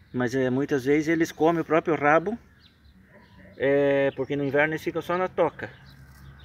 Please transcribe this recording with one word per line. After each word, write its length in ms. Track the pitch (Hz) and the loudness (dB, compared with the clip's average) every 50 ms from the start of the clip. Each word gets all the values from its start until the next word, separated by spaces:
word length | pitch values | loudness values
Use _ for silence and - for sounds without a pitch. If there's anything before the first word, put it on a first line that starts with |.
| - _ - | -18 _ -6
Mas, 220 | 123 127 117 123 | -4 -2 -2 0
é, 140 | 135 131 127 | 0 0 0
muitas 340 | 127 131 143 139 151 135 120 | 0 -2 -2 -2 -2 -2 0
vezes 240 | 135 147 156 151 156 | 2 2 2 2 0
eles 240 | 165 160 165 - | 0 0 -2 -2
comem 300 | - - 151 160 170 165 | -2 0 2 2 2 0
o 40 | 151 | 0
próprio 300 | - 151 165 165 185 156 | 0 0 0 0 0 0
rabo, 420 | - 143 143 156 165 165 196 226 - - - _ _ - - _ _ - - - - - _ - - - _ - - - - - - | 0 2 4 4 4 2 0 -6 -8 -10 -16 _ _ -20 -20 _ _ -20 -20 -20 -20 -20 _ -20 -20 -20 _ -20 -20 -20 -20 -8 -2
é, 540 | - 139 139 143 143 143 139 139 139 139 - | 0 2 2 2 2 2 2 2 2 0 -2
porque 200 | - 131 - 147 | -4 -6 -4 -4
no 80 | 143 143 | -4 -2
inverno 300 | 139 127 143 147 156 160 | 0 2 2 2 2 0
eles 100 | 156 - | -4 -6
ficam 180 | 170 156 165 | -6 -6 -6
só 160 | 147 - 175 180 | -4 -4 -4 -2
na 120 | 185 180 | -4 -2
toca. 400 | - - 170 143 - - 113 104 - - - - - - - - - - - - - - | 0 0 0 0 -2 -4 -12 -14 -14 -16 -20 -20 -20 -20 -20 -20 -20 -20 -20 -20 -20 -20